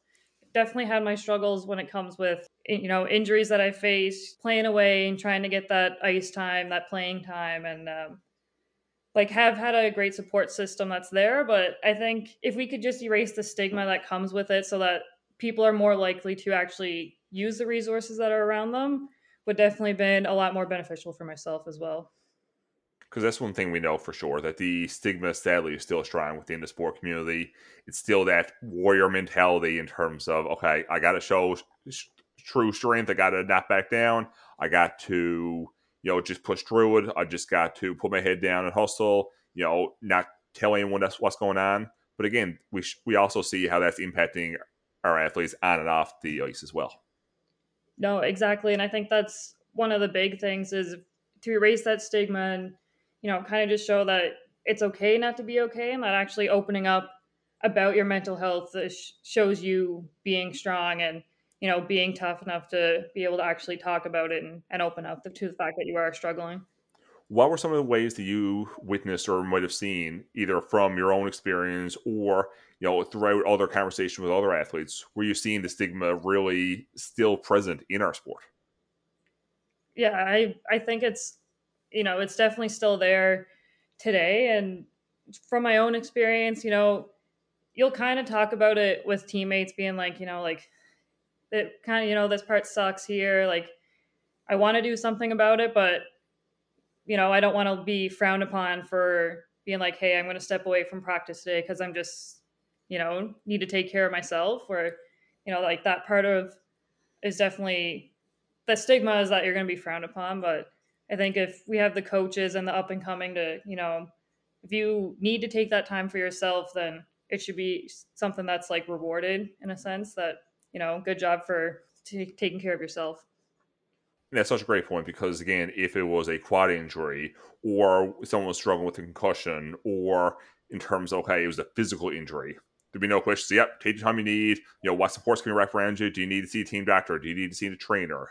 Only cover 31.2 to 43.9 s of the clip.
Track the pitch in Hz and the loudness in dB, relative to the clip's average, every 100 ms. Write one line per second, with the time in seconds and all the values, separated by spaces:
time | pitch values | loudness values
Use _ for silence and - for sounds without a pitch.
31.2 | - 95 90 87 - _ - - - _ | 2 2 2 0 -8 _ -16 -16 -16 _
32.2 | _ _ - 131 110 - 120 117 104 95 | _ _ -4 0 2 2 0 2 2 2
33.2 | 95 92 95 92 - 98 - 117 117 117 | 2 2 2 2 4 2 2 2 4 2
34.2 | 113 _ - - 78 87 85 - - 87 | -2 _ -18 -6 2 4 4 0 -4 0
35.2 | 85 85 85 85 82 _ _ _ 92 90 | 0 -2 -4 -6 -10 _ _ _ 0 0
36.2 | - 90 - 92 - 113 110 110 104 - | 0 -6 -4 -6 0 4 6 4 2 -2
37.2 | 85 85 - 87 82 - 92 87 98 98 | -4 -6 0 2 2 -2 -6 -4 -2 0
38.2 | 92 87 92 90 90 104 104 - 104 101 | 0 0 0 0 0 0 0 2 2 2
39.2 | 98 _ _ 87 82 87 - - 107 90 | 0 _ _ -4 0 0 0 -4 0 0
40.2 | - _ _ - 104 104 101 98 95 - | 0 _ _ -2 2 2 0 0 -2 0
41.2 | 101 - 101 95 98 101 110 _ _ - | -2 0 0 2 2 0 -4 _ _ -4
42.2 | 104 117 92 - _ 92 - - 117 101 | -2 0 -2 -6 _ -8 -8 -8 2 4
43.2 | 101 101 - 95 87 87 87 | 4 2 -2 -2 2 2 2